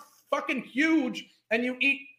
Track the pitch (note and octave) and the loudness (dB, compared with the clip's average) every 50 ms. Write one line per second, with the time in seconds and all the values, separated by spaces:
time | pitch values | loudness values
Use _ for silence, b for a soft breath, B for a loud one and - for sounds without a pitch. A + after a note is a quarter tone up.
0 | - - _ _ _ _ - C#4+ C#4+ - D#4 B3+ - - - A#3+ D4+ D#4+ D#4+ D#4 | -10 -18 _ _ _ _ -2 -2 0 -2 -4 -4 -4 -6 -2 0 2 4 4 4
1 | C4 B3 G3+ - - b b b b _ G#3+ A3+ B3 B3 B3+ B3+ B3 C#4 C#4 C4+ | 2 0 -4 -8 -12 b b b b _ -2 0 0 0 -2 0 0 0 0 0
2 | - - - | -4 -12 -20